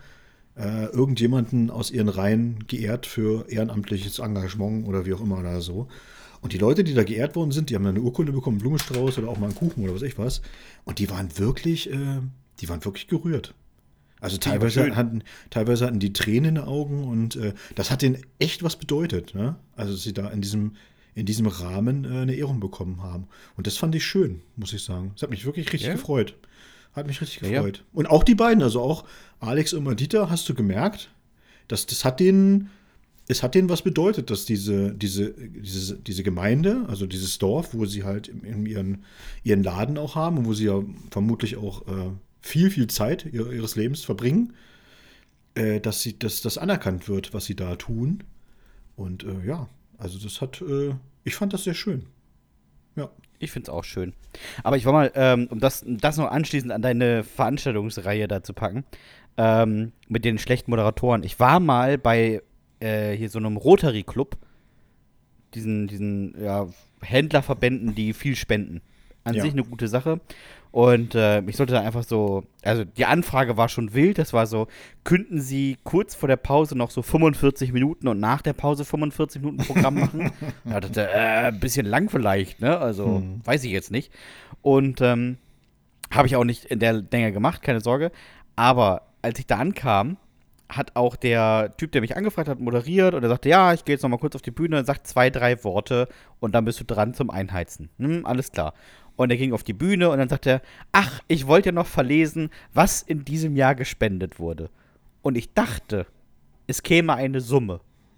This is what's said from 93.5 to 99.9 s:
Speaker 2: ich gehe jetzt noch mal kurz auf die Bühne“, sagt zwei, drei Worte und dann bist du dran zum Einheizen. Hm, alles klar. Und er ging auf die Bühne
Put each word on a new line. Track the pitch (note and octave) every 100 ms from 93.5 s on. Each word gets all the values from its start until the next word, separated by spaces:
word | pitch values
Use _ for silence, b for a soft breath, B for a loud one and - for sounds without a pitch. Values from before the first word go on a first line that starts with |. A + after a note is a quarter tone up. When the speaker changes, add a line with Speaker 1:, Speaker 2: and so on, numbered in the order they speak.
| F3+ F#3
Speaker 2:
ich | E3+
gehe | -
jetzt | C#3+
noch | C3+
mal | A#2+
kurz | D3+ C3
auf |
die | -
Bühne“, | A#2+ E3+ D3+
sagt | B2+ C3+ -
zwei, | B2+ B2+
drei | C3 B2 A#2+
Worte | G#2 F#2 - A#2+ B2+ b b b
und | A2+
dann | A#2 A2+
bist | -
du |
dran | A#2 G#2+ G#3
zum | C3 B2+
Einheizen. | F#2+ F#2+ F#2+ E2+ - D#2 -
Hm, | C3+ E3+ -
alles | B2+ -
klar. | - D#2 - b b b -
Und | B2
er | A#2+
ging | C3+
auf | A2+
die | -
Bühne | G2+ F3